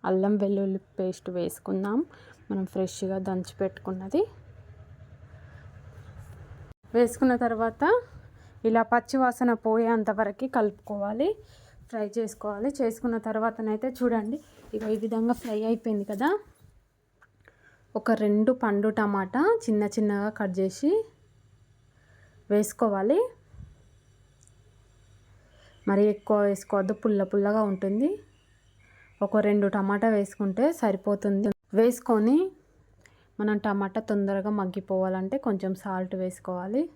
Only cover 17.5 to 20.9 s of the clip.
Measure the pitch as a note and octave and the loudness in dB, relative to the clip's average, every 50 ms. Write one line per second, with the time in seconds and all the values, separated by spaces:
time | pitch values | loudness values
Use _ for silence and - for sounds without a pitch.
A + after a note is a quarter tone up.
17.5 | _ _ _ - _ _ _ _ _ A3 A3 - A3+ - G#3+ G#3 G#3 G#3 G#3+ A3 | _ _ _ -20 _ _ _ _ _ -6 0 0 2 2 4 2 4 4 4 4
18.5 | B3+ B3+ B3+ A3+ G3+ G3+ G3+ A3 G#3+ A3+ G#3+ G#3 G3+ G3 F#3+ F#3 - B3 D4+ G4+ | 2 2 2 0 0 2 2 0 2 2 0 0 0 0 -2 -2 0 0 2 2
19.5 | A#4 A4+ A4+ - A3 G#3 G#3 G3+ G#3 - G#3+ G#3 G3+ G3+ G3+ G#3+ G#3+ - G#3+ G3 | 2 2 0 0 0 0 0 0 0 0 0 0 0 0 -2 -4 -4 -4 -4 -4
20.5 | F3+ F#3 F#3+ F#3+ F#3 - - D4 | -2 0 -2 -2 -2 -2 0 2